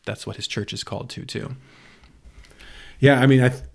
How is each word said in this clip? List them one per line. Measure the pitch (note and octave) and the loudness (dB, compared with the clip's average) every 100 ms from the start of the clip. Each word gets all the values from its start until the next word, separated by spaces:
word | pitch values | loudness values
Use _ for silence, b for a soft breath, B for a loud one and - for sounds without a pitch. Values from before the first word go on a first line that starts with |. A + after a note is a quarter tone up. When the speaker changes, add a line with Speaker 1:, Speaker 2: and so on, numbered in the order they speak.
| - | -12
Speaker 1:
that's | G#2+ - | -12 -12
what | G2+ | -12
his | - | -10
church | - G2+ | -8 -8
is | - | -10
called | - G2+ B2 | -10 -12 -12
to, | - | -14
too. | - A2+ A2 C3 B B B B B B B B B B B B B B | -12 -10 -10 -14 B B B B B B B B B B B B B B
Speaker 2:
Yeah, | C3+ C3 | 4 6
I | C3 | 6
mean, | C3 | 6
I | B2 | 4
th-, | C3 - | 0 -10